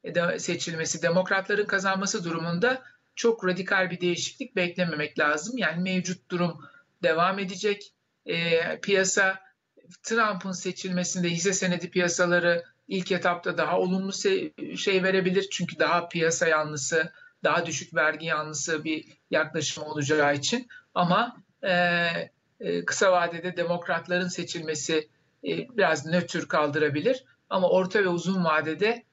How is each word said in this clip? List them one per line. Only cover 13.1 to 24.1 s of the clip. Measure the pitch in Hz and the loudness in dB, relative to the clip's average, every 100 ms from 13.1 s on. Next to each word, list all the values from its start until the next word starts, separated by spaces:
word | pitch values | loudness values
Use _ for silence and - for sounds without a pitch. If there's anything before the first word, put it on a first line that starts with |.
etapta | 180 180 175 185 165 | 0 0 0 -2 -2
daha | 151 180 | 0 0
olumlu | 185 190 196 | 2 0 -2
se-, | 196 202 190 - - - 180 | -2 0 0 -2 -8 -10 -4
şey | - 190 | 0 2
verebilir. | 185 190 185 185 196 | 4 2 2 0 -2
Çünkü | - 175 - | -6 -6 0
daha | 156 170 170 | 2 2 0
piyasa | 175 165 160 165 | 0 0 2 2
yanlısı, | 156 151 147 - 160 165 - - _ | 2 0 -4 0 0 -2 -8 -20 _
daha | 156 165 170 | 0 0 0
düşük | 147 180 165 | -6 -4 0
vergi | 156 151 160 | 0 0 -4
yanlısı | 156 151 151 - 156 | -4 -4 -6 -4 -4
bir | 156 156 - _ _ | -2 -6 -8 _ _
yaklaşım | 156 156 165 143 - | 0 0 -2 -4 -6
olacağı | 151 147 139 156 143 143 | -6 -4 2 4 4 2
için. | - 240 - - _ 180 | 0 -2 -4 -20 _ 0
Ama, | 175 190 240 - _ _ | 2 2 0 -6 _ _
e, | 196 175 175 175 170 170 - _ _ _ | 0 2 2 2 0 -2 -8 _ _ _
e, | 190 175 170 | -4 -2 -2
kısa | - 196 | 2 4
vadede | 180 170 170 180 175 | 4 2 -4 -6 -4
demokratların | 170 175 - 165 170 | -2 -2 -2 -4 -2